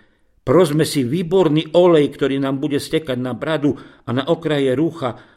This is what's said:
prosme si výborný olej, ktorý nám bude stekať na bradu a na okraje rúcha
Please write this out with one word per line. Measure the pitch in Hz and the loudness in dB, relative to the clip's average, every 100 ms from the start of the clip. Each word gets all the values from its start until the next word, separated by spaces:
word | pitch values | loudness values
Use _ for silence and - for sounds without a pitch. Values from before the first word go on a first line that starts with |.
| _ _ _ _ | _ _ _ _
prosme | - 151 170 151 | 0 2 4 2
si | 156 147 120 | 0 -2 -2
výborný | 165 165 190 160 151 160 | -2 0 2 2 2 0
olej, | 170 175 160 139 | 4 4 4 2
ktorý | - 139 139 | 0 -4 -2
nám | 135 135 | -4 -4
bude | 147 139 | -4 -4
stekať | - 160 156 123 | -2 -4 -4 -6
na | 127 | -6
bradu | 113 151 156 143 - - - | -6 -4 -2 -2 -2 -8 -16
a | - | -6
na | 120 135 | -4 -2
okraje | 165 156 147 135 127 | -2 -2 0 0 0
rúcha | 165 160 131 - - | -2 -4 -8 -8 -16